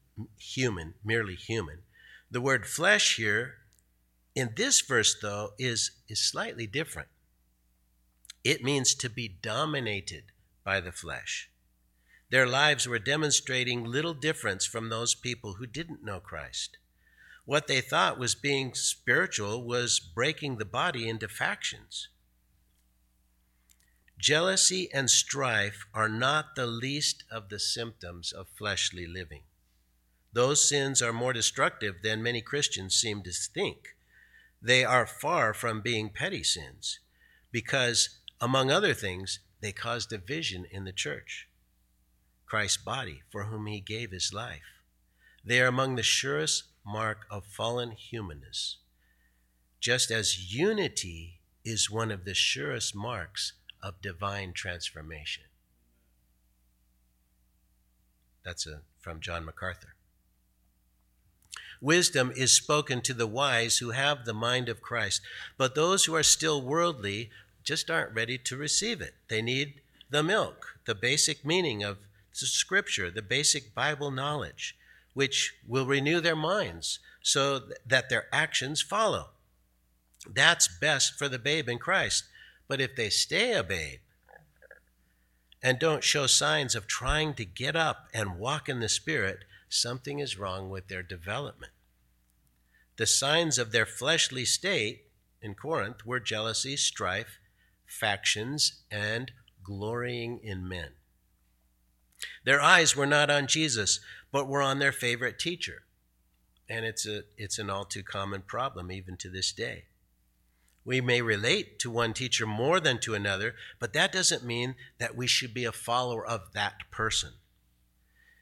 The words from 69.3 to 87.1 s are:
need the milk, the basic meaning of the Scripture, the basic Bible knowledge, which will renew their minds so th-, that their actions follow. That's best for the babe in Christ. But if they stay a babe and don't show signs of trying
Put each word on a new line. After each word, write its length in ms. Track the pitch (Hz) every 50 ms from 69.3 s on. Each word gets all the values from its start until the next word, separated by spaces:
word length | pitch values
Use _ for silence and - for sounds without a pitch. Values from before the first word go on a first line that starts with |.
| 113 110
need 400 | 113 120 127 135 147 143 - - - _ _ - - -
the 120 | 135 147
milk, 560 | 151 170 208 220 147 90 - - - - - - -
the 100 | - 113
basic 480 | 98 120 123 139 151 - 160 147 - -
meaning 380 | 143 170 190 180 147 110 101
of 160 | 104 101 101 95 - - _ _ _ _ - -
the 80 | -
Scripture, 640 | - - - - - 185 196 202 - - 104 92 87
the 120 | 87 107
basic 520 | 104 92 123 135 147 - - 143 120 104 -
Bible 360 | 120 127 147 151 135 147 143
knowledge, 640 | 135 131 139 147 151 147 104 76 - - - - - _ _ - - - _ _ -
which 400 | 135 139 135 139 - - - - - -
will 200 | 110 117 135 131
renew 340 | 127 139 139 135 147 170 175
their 160 | 160 170 160
minds 600 | 156 151 165 190 214 175 101 85 - - - - - - - - -
so 380 | - - - 143 135 139 139 135
th-, 120 | 120 - - - -
that 240 | 113 131 131 123 -
their 160 | 127 113 - -
actions 520 | - 139 156 156 - - 127 135 156 147
follow. 480 | - - 196 208 226 202 139 92 73 - - _ _ _ _ _ _ _ _ _ _ _ _ _ _ _ _ - - -
That's 380 | 101 127 143 165 170 - - -
best 460 | - - 143 151 147 135 - - - -
for 120 | 143 139
the 80 | 127 123
babe 300 | 113 139 151 160 131 117
in 100 | 120 117
Christ. 460 | - - 185 185 151 - - - - - - - - - - _ _ -
But 120 | 139 135
if 140 | 135 120 -
they 160 | - 113 104
stay 440 | - - - - 147 180 226 254 220
a 100 | 170 107
babe 340 | 85 98 85 78 73 65 62 - _ _ _ _ - - - _ _ _ _ - - - - _ _ _ _ _ _ _ _ _ _ _ _ _ _ - -
and 200 | - 127 127 123
don't 240 | 156 165 151 127 -
show 240 | - - 147 139 131
signs 480 | - - 147 147 151 151 143 120 113
of 100 | 113 -
trying 480 | - - - 120 131